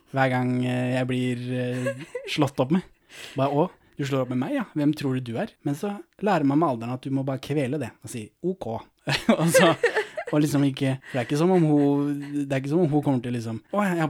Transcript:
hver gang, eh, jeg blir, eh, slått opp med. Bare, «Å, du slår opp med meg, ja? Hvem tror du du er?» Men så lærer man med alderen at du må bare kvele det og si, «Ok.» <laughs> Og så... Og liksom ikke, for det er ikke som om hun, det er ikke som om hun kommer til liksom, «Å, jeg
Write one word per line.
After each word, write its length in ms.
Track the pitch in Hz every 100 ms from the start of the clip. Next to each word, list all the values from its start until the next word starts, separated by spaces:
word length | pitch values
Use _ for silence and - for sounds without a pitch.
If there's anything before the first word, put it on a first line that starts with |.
| _
hver 200 | 135 135
gang, 200 | 127 123 123
eh, 280 | 123 123 127
jeg 140 | 127 127
blir, 340 | 127 127 123 123
eh, 540 | 127 123 127 127 131 - 508 466
slått 320 | - 139 -
opp 120 | 131
med. 120 | 180 - _ _ - -
Bare, 160 | - 135
«Å, 140 | 143 180 - _ -
du 80 | 135
slår 180 | 139
opp 80 | 127
med 80 | 127
meg, 140 | 147 285
ja? 80 | 208
Hvem 200 | 151 143 147
tror 220 | 143 127
du 140 | 120
du 20 | 117
er?» 120 | 220 -
Men 140 | 147 143
så 180 | 208 202 - -
lærer 240 | 202 175 139
man 120 | 143
med 80 | 165
alderen 260 | 120 117
at 100 | 127
du 80 | 139
må 120 | 135
bare 180 | 135 131
kvele 360 | - 147 123 151
det 100 | 113 -
og 120 | 120
si, 140 | 120 104 _
«Ok.» 240 | 175 185 185 - - _
<laughs> 320 | - 139 -
Og 140 | 185 165
så... 220 | 508 170 156 - 440 - - -
Og 80 | 151
liksom 220 | 147 143
ikke, 280 | 143 135 135 131
for 140 | - 131
det 20 |
er 40 | 117
ikke 100 | 147
som 100 | 175
om 140 | 185 156
hun, 460 | 147 143 143 143 143 143 143 139
det 80 |
er 60 | 135
ikke 80 | 139
som 140 | 165
om 40 | 165
hun 140 | 147
kommer 180 | 143 127
til 140 | 123
liksom, 220 | 120 113 110 -
«Å, 80 | 196
jeg 220 | 202 170 151